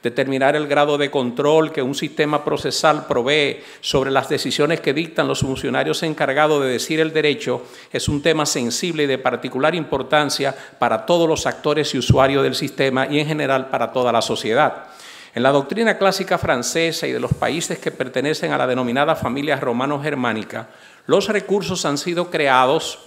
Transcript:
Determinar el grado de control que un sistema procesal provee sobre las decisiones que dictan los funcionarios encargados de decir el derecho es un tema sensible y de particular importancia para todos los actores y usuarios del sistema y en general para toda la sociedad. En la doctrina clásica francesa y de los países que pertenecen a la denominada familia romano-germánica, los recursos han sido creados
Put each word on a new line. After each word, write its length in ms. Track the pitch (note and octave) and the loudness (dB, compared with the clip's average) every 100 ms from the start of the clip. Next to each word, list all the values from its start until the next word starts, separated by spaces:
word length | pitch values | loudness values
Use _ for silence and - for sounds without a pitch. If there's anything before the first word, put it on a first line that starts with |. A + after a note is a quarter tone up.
Determinar 540 | B2 A#2 C3+ C3+ C3+ D3 | -4 -2 -2 2 2 2
el 100 | D3 | 0
grado 300 | C#3+ D3 D3 | 2 2 2
de 140 | C#3+ | 0
control 600 | C#3+ B2 A#2+ C#3+ D#3+ D#3 | 0 -2 0 2 4 2
que 120 | - | -2
un 100 | C3 | -4
sistema 500 | C#3 D#3+ - D3+ D3+ | -4 -6 -2 0 0
procesal 600 | D#3 D3+ - - D#3+ D3+ C#3+ | -2 -2 -2 2 2 2 0
provee 540 | C3 A#2+ D3+ C#3+ C#3+ - - | -2 2 2 0 -4 -12 -12
sobre 280 | - C#3+ C3+ | -2 0 2
las 180 | C3+ B2+ | 0 0
decisiones 520 | D3+ C#3 - D3+ E3 | -4 -2 0 0 2
que 140 | - | 0
dictan 340 | C#3+ E3 - C#3+ | -2 -2 -2 -2
los 140 | C3+ | 0
funcionarios 600 | C#3 C3 C#3 C3 C3+ D3+ | -2 -2 -2 0 0 -2
encargados 640 | E3 D3 C#3+ C3+ D#3 D3+ | -4 -2 0 2 4 4
de 60 | C3 | 2
decir 300 | C3 - D#3 | -2 -2 0
el 140 | D#3+ | 2
derecho 500 | D#3 D3+ B2+ B2+ B2 - - - | 2 2 0 -2 -6 -6 -20 -8
es 180 | C3 - | -6 -2
un 140 | D3 | 0
tema 240 | C#3+ D3+ D3 | 2 2 0
sensible 560 | D3+ A#2+ A#2+ F3+ D#3 | 0 -2 -2 -4 -2
y 40 | C#3+ | 0
de 120 | B2+ | 0
particular 560 | C3 A#2+ B2+ B2+ D3+ E3+ | -2 -2 -6 0 0 0
importancia 800 | D3 C3+ B2 D3+ C#3+ - C3+ - - - | -2 -4 2 2 2 0 -2 -4 -18 -2
para 260 | A#2 A2 - | 0 0 2
todos 240 | F3 E3 | 2 4
los 160 | D3+ C#3 | 2 -2
actores 480 | - D3+ D3 D3 | -2 0 0 0
y 60 | C3 | -2
usuarios 420 | A#2+ - C3+ C#3 | 2 6 6 4
del 140 | C3+ B2+ | 2 0
sistema 500 | C#3 - C3+ C3 C3+ | -6 0 0 0 0
y 140 | D3 | 0
en 80 | D3+ | 0
general 400 | D3+ C#3 C3+ C3 | -2 0 0 0
para 240 | C3+ A#2 | -2 -2
toda 200 | B2+ B2 | 0 2
la 120 | A2+ | 2
sociedad. 600 | A2 A2+ G#2+ A#2+ D3 - - - - - - | 0 -4 0 2 2 0 -16 -20 -20 -20 -10
En 100 | - | 0
la 80 | C3 | 4
doctrina 460 | C#3+ C3+ G3+ A3+ F#3+ | 4 0 0 0 2
clásica 400 | G3 F#3+ F3+ F3 | 2 0 -2 -2
francesa 720 | - C3 A#2+ E3 E3 D#3 C#3+ | 0 0 0 -2 -2 -2 -4
y 60 | |
de 60 | B2 | -4
los 120 | B2 | -2
países 460 | - A#2+ D3+ - E3 | -2 0 -2 -4 -6
que 100 | D#3 | -6
pertenecen 640 | - B2+ C3 C#3 D3+ E3 | -6 -6 -2 -2 -2 -2
a 60 | C#3 | -2
la 100 | C3 | 0
denominada 480 | B2+ B2 B2 D3+ D#3 | 0 0 0 2 0
familia 400 | B2+ C3 D3 C3+ | -2 -4 -2 -2
romano-germánica, 1120 | C3+ A#2+ C3+ D3 D3+ C#3 B2 G#2+ G#2+ A2+ A2+ - - - - | -2 -2 -2 -2 -4 -2 -2 -4 -6 -12 -12 -20 -20 -18 0
los 240 | E3 G3 | 0 2
recursos 560 | G#3 - G3 E3 F3+ D#3 | -2 0 -2 -2 -4 -2
han 120 | C#3+ | -2
sido 320 | F#3 E3+ F3 | -2 -4 -2
creados 680 | D#3+ C#3+ C3 B2+ D#3 - - | 0 4 4 4 2 -2 -12